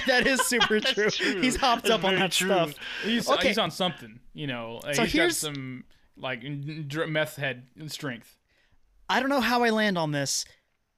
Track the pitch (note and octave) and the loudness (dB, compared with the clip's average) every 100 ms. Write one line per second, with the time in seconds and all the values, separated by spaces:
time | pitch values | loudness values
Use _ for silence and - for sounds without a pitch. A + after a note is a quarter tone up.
0 | B3+ B3 B3 B3+ A#3+ B3 G3+ G#3+ C4 A3+ | 4 4 4 4 2 2 4 2 2 0
1 | G#3+ - - C4 B3+ - C4+ A#3 A3+ A3 | 0 0 0 2 0 2 2 2 2 2
2 | F#3+ F#3 F#3+ - F#3+ F#3+ D#3+ C#3+ - - | 2 2 2 0 2 2 2 -4 -12 -6
3 | G3 A#3 G#3 C#4+ C4+ G#3 F3+ - F3+ - | -2 0 2 2 2 2 0 0 -4 -4
4 | A#2 A#2 - D#3 D3 A#2+ A2+ A#2 - C#3+ | -12 -18 -16 -8 -6 -6 -8 -8 -4 0
5 | A#3 D4+ E4+ D#4 - D3 C3 B2+ - _ | 2 2 2 0 -4 -6 -10 -12 -16 _
6 | _ - C3+ B2+ C3 C#3+ C#3+ D#3 D3 D3+ | _ -12 -8 -8 -8 -8 -8 -10 -8 -4
7 | E3 D#3 D3+ - C#3+ B2 B2 - D#3 - | -2 0 0 -2 -6 -6 -12 -16 -14 -8
8 | D3 A#2 - _ _ _ _ _ _ _ | -8 -8 -14 _ _ _ _ _ _ _
9 | - G3 C4+ C#4 A3+ B3 A#3+ A3 G#3+ F3 | -2 0 2 2 2 2 2 2 2 2
10 | D#3 C#3+ C#3 - - _ _ _ _ | 0 0 -2 -4 -6 _ _ _ _